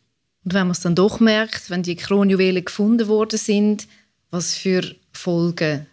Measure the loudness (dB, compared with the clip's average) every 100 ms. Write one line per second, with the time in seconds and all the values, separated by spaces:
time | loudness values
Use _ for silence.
0 | _ _ _ _ -4 -2 0 -2 0 2
1 | 2 4 4 4 -2 -8 -8 -6 -6 -6
2 | -2 2 4 4 2 0 -2 -2 2 2
3 | 2 0 0 -2 0 2 2 0 -6 _
4 | _ _ _ -6 -6 -4 -2 -2 -2 -10
5 | _ -10 -2 0 0 0 -2 -2 -6